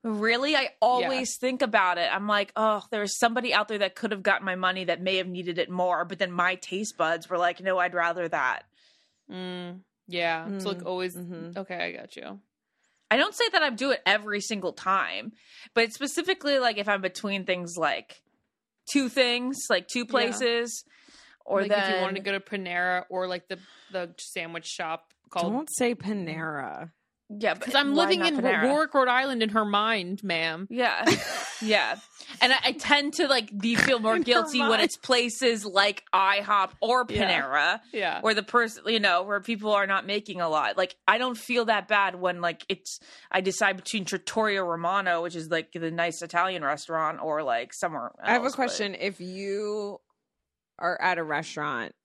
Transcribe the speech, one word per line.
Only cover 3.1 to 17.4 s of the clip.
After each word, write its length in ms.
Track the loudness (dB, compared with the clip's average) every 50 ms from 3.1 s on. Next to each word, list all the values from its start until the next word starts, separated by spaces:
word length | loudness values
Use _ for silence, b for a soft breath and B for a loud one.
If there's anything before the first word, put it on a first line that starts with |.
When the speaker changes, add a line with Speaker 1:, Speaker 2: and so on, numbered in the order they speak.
| 0
Speaker 1:
somebody 380 | 2 2 2 2 0 -2 2 2
out 140 | 2 2 0
there 100 | 0 0
that 160 | 0 -2 -2
could 160 | -4 -4 -4
have 140 | -4 0 2
gotten 200 | 2 2 2 0
my 120 | -4 -4
money 260 | 0 0 0 0 0 -2
that 160 | -2 -2 0
may 160 | 0 -2 0 0
have 100 | -2 -4
needed 300 | -6 -6 -6 -4 -2 -2
it 120 | -4 -2
more," 340 | 0 0 0 2 2 0 -2
but 140 | -6 -4 -4
then 140 | -4 -4
my 240 | 0 0 0 0 0
taste 400 | -4 -8 -8 -6 -6 -6 -6 -2
buds 340 | -2 0 0 0 -2 -4 -6
were 80 | -2 0
like, 220 | 0 0 0 -2
"No, 180 | -2 0 0 2
I'd 160 | 0 0 0
rather 320 | 0 0 0 0 -2 -4 -2
that." 360 | 0 0 0 0 -2 -2 -8 _ b b b b b b b b b b _ -14
Speaker 2:
Mm, 500 | -10 -10 -8 -8 -8 -8 -10 -12 -12 -14 _ _ _ _ _ -8
yeah. 500 | -4 -2 0 0 -2 -2 -4 -6 -6 -4
So, 100 | -4 -4
like, 100 | -4 -4
Speaker 3:
Mm, 80 | -6
Speaker 2:
always, 300 | -6 -4 -4 -4 -6 -6
Speaker 3:
mm-hmm. 420 | -10 -12 -12 -10 -12 -12 -10 -10 -12
Speaker 2:
okay, 160 | -10 -10 -6
I 160 | -6 -6 -6
got 220 | -6 -10 -16 -16 -16
you. 240 | -16 -14 -14 -16 -16 _ _ _ _ _ _ _ _ _ _ _ _ _ _
Speaker 1:
I 60 | 2
don't 180 | 2 2 0 0
say 140 | 0 0 2
that 120 | 2 2
I 80 | 0 0
do 200 | 0 -2 0 0
it 100 | 0 0 2
every 340 | 2 2 2 0 -4 -6 -4
single 320 | -4 -4 -6 -4 -4 -6
time, 600 | -6 -4 -2 0 0 2 0 -2 -4 -8 -10 -12 -16 B B B B B B B _
but 180 | 0 0 0
specifically, 680 | -2 -8 -8 -4 -4 -2 0 -2 -2 -2 0 0 2 2
like, 180 | 2 2 0 0
if 100 | 0 0
I'm 120 | 0 0
between 440 | 0 -4 -6 -4 -6 -4 -4 -4